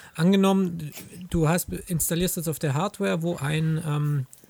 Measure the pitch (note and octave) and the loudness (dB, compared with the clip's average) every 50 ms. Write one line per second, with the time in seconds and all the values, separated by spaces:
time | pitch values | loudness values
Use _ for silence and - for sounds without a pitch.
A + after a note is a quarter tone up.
0 | - - - - E3 F3+ G3 G3 F#3+ G3 G3 F#3+ F#3+ F3 F3 E3 D#3 D3 - - | -20 -12 -2 2 4 4 6 6 6 4 4 4 2 0 -2 -6 -8 -10 -12 -14
1 | - - - F3 F#3 - - E3+ D#3 D3+ E3+ F3+ - - F3+ E3+ - - F3+ D3+ | -16 -16 -16 -16 -6 -2 0 2 4 4 2 2 -2 -4 -8 -10 -6 -4 -2 -2
2 | - - E3+ E3 F#3 F3 - F#3 D#3 E3 D3+ - - D3 C3 D3 F3+ G#3 - - | 0 0 0 0 0 0 -2 -4 -4 -4 -4 -2 -2 0 0 0 -2 -2 -2 -2
3 | G3+ F#3+ F#3+ E3+ D#3+ E3+ E3+ - C#3+ C#3+ D3+ D#3 D#3+ D#3+ D#3+ D#3+ E3 D3+ D3 D3 | -2 0 0 0 -2 -2 -4 -2 -2 -2 0 0 0 0 0 -2 -2 -2 -2 0
4 | D3 D3 D3 C#3+ C3 - - - - | 0 0 0 -2 -2 -6 -10 -20 -20